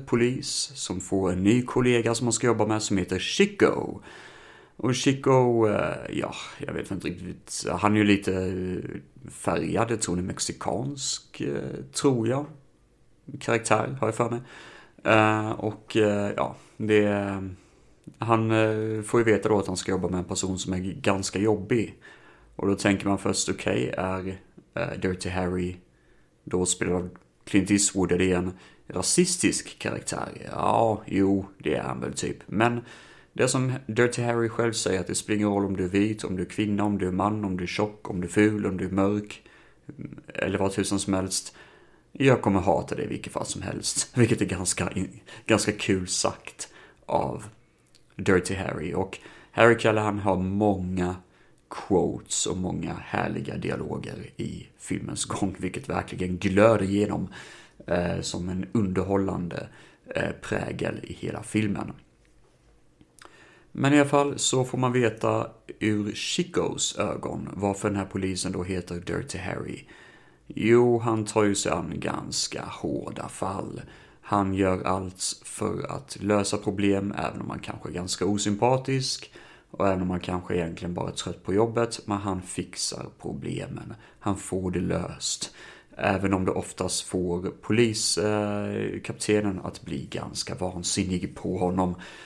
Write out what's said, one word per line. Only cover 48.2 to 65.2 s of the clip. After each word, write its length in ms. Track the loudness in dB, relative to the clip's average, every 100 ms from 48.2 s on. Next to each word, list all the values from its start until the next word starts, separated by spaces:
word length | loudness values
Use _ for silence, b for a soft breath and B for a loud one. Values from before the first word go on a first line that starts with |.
| 4 4 4 -4
Harry. 380 | -4 -4 -4
Och 260 | -2 -4 -6 B B B
Harry 260 | 6 8 8
Callahan 420 | 4 4 2 0
har 160 | 2 2
många 800 | 2 2 4 2 0 0 -2 -2 -10 b b b -16 -10 0
quotes 580 | 2 2 -2 -6 -4 -2
och 120 | -2
många 360 | -2 -4 -6
härliga 640 | -8 -6 -2 -2 -4 -6 -6
dialoger 720 | -4 -4 -4 -6 -8 -10 -12 -10
i 300 | -8 -10 -14 -14
filmens 480 | -6 -6 -6 -6 -6
gång, 300 | -2 -4 -2
vilket 300 | -6 -6 -6
verkligen 480 | -4 -4 -4 -4 -2
glöder 460 | 2 6 6 6 2
igenom, 420 | 2 2 0 -6 B B B B B -2
eh, 340 | 0 0 -2
som 280 | -4 -6 -4
en 160 | -6 -2
underhållande, 960 | 0 0 0 0 0 0 -2 -4 -6 -10 B B B -8 -4
eh, 160 | -4 -6
prägel 580 | -6 -4 -4 -4 -6 -6
i 100 | -10
hela 300 | -10 -8 -8
filmen. 500 | -4 0 0 -2 -6 -12 -20 _ _ _ _ _ _ _ _ _ _ _ -20 B B B B
Men 220 | -2 4
i 60 | 6
alla 100 | 6
fall 300 | 4 4 0
så 260 | 0 2 0
får 120 | 0
man 140 | 2
veta 580 | 4 2 2